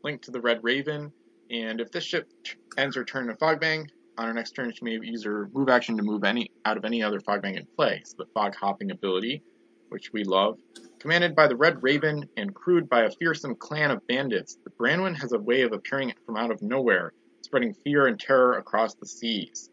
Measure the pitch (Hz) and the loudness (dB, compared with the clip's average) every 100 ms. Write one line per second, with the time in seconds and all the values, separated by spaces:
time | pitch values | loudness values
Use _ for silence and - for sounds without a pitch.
0 | 147 147 - 120 120 113 117 135 143 147 | -6 -8 -8 -2 0 0 0 0 -2 -6
1 | 147 _ _ _ _ 117 110 113 113 131 | -8 _ _ _ _ -8 -6 -6 -6 -6
2 | - 170 - _ - - _ - 139 127 | -4 -6 -6 _ -18 -18 _ -4 -4 -4
3 | 120 135 120 107 160 160 160 156 151 _ | -6 -6 -6 0 0 2 0 -4 -6 _
4 | _ - 117 113 117 - 123 113 120 113 | _ -8 -4 -4 -6 -6 -8 -6 -8 -8
5 | 117 113 107 104 101 127 135 123 120 110 | -8 -8 -6 -6 -4 -2 4 4 4 -2
6 | 104 104 101 117 113 _ - 107 104 117 | 0 0 2 0 -4 _ -2 -2 -2 -2
7 | 107 - - 104 98 92 - - 139 - | -2 -2 -2 -2 -2 -8 -10 0 0 0
8 | - - - 110 104 - 101 98 101 90 | -8 -14 -6 -2 -2 0 -4 -2 -6 -4
9 | 101 92 113 147 _ _ _ _ _ 101 | 0 0 -2 -8 _ _ _ _ _ -14
10 | - 107 98 92 104 - _ - - _ | -8 -6 0 2 2 0 _ -20 -20 _
11 | 143 170 170 151 151 123 156 143 127 143 | 0 2 4 4 4 6 4 4 0 2
12 | 156 147 147 - 101 98 - 175 151 123 | 0 -2 -6 -8 -8 -6 2 2 4 4
13 | 110 - 165 151 143 113 - 151 151 113 | 4 0 -2 -2 -6 -8 -8 0 2 0
14 | - 127 139 101 - - - _ 117 165 | 0 -2 0 -2 -4 -18 -20 _ 0 2
15 | 190 160 127 117 104 127 120 104 - 139 | 0 -4 -4 -2 2 2 2 0 -4 -4
16 | 131 - - 107 117 104 104 131 123 92 | -4 -6 -8 -4 -2 -2 -2 0 4 2
17 | 85 _ _ _ - 135 120 104 143 147 | 2 _ _ _ -2 0 0 -4 0 4
18 | 135 104 - 135 127 120 - 107 113 - | 4 2 4 6 6 4 0 0 0 -2
19 | 101 - 117 104 87 - - | -16 -8 -4 -4 -6 -12 -18